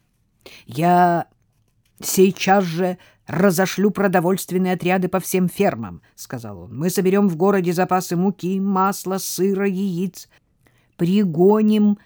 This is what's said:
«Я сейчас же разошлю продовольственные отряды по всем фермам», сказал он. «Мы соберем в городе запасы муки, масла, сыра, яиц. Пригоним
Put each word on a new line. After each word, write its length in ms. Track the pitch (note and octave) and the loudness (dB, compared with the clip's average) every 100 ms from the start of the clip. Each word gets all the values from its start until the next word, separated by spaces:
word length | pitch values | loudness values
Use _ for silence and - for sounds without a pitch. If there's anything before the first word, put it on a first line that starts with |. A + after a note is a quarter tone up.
| _ _ _ _ - - - | _ _ _ _ -20 -20 -12
«Я 640 | A#2+ F3 F3 F3 E3+ - _ _ _ _ _ _ - | -2 2 4 4 2 -4 _ _ _ _ _ _ -14
сейчас 640 | - - F#3+ F3+ F#3+ G3+ | -2 4 4 2 2 2
же 340 | F3+ D#3+ F#3 F3+ _ _ - | 0 -2 -4 -4 _ _ -8
разошлю 640 | - G3 E3 F#3 - G3+ | 0 2 2 0 0 0
продовольственные 840 | F#3+ G3 F3+ E3+ G3 - F#3 F#3 | 0 0 2 0 -2 -2 -2 -2
отряды 340 | F3+ F3 F#3+ F3+ | -2 0 0 0
по 100 | F#3 | -4
всем 280 | - F#3 F3+ | -2 -2 0
фермам», 540 | - G3 A2 G#2 E2+ _ | 0 0 -2 -8 -14 _
сказал 440 | - - B2 A2 G2 | -20 -14 -12 -12 -14
он. 140 | F2+ A2+ | -12 -6
«Мы 140 | F3 | -2
соберем 380 | G3+ F#3 G3 G3+ | 0 2 2 2
в 80 | D#3 | 2
городе 360 | G3 G3+ F3 | 0 2 0
запасы 440 | F3 F3+ F#3 F3+ E3+ | -2 0 -2 -2 -2
муки, 440 | F#3+ - F3 F#3+ | -2 -2 -4 -4
масла, 560 | G3 F#3+ G3 F#3+ F#3 F#3+ | -2 0 0 -2 -6 -6
сыра, 480 | - - F#3+ G3 G3 | -6 -2 -2 0 -2
яиц. 600 | F#3 G3 E3+ F#3 - - _ _ _ _ _ _ - | -2 -4 -4 -6 -8 -20 _ _ _ _ _ _ -4
Пригоним 1040 | F3 G3+ G3 D3+ F#3 G#3+ G#3+ G#3+ G#3 G3+ | 0 2 2 4 4 6 4 4 2 0